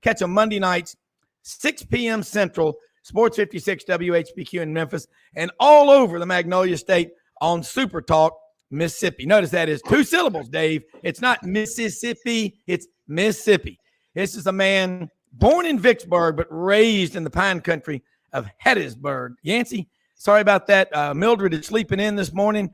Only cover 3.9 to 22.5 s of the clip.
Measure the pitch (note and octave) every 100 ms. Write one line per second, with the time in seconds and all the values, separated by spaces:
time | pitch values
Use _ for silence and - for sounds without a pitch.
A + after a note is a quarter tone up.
3.9 | F3 F3 E3+ D#3+ - D3 F3 D#3+ D#3 D#3+
4.9 | E3+ - _ _ - E3+ - B3+ D4+ C#4+
5.9 | C#4 A#3+ E3+ F3 F3+ E3+ F#3 F#3 F3 -
6.9 | F3+ E3+ - _ _ D#3+ E3+ - - B3+
7.9 | E3+ - D#3+ D#3+ - _ _ _ C#3 E3
8.9 | - F#3+ - C3 G#3 F3 E3+ D#3+ D3+ -
9.9 | C4 C#4+ E4 E4 F3 B2 D3+ D#3+ D#3+ -
10.9 | - F3+ E3+ B3 A#3+ F#3 G3 A3 A3+ A3+
11.9 | - A#3+ A#3 - A#3 G#3 - - F3 -
12.9 | _ _ D3+ G#3 G#3+ - G3+ - - _
13.9 | _ _ - G3 A3+ F#3+ F#3+ F#3+ G3 F#3
14.9 | F3+ E3 _ _ A#2 A3 E4 F4 C#4 G#3
15.9 | A#3 F3 F3 E3+ D#3 E3+ D#3+ F3+ G3+ A3+
16.9 | G#3 F3 F3+ D#3 - G3 F3+ - E3 -
17.9 | C#3+ _ _ _ C3+ G#2+ _ - A#3 D3
18.9 | A#2 C#3 C3+ B2 B2 D3 A3 A#3+ G#3+ F3
19.9 | _ _ _ - G#3 G#3 G3 - G3 F#3+
20.9 | D3+ D3 C#3+ G#3 A#3 F#3+ D#3+ D3+ A3 G#3
21.9 | F#3+ G#3 G#3 F#3+ F3 G#3